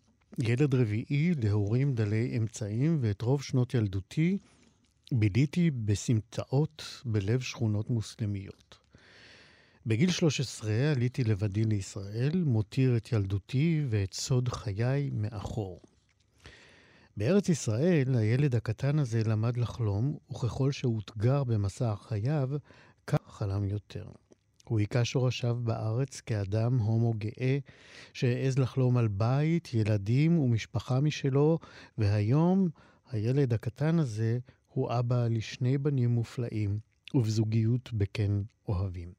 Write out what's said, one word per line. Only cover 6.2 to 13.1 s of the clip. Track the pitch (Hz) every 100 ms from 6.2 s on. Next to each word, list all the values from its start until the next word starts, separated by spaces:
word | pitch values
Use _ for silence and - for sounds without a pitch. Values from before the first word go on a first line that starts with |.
| - - - 135 156 - - -
בלב | 120 107 95 127
שכונות | 127 - 110 104 107
מוסלמיות. | 113 - - 104 98 98 - - - _ - - - - - - - _ _ -
בגיל | 110 180
שלוש | 165 165 139
עשרה | 120 - 107 107 151
עליתי | 131 123 139
לבדי | 110 95 107 101
לישראל, | 110 104 - 101 98 110 139 185
מותיר | 151 110 - 135 131 117
את | -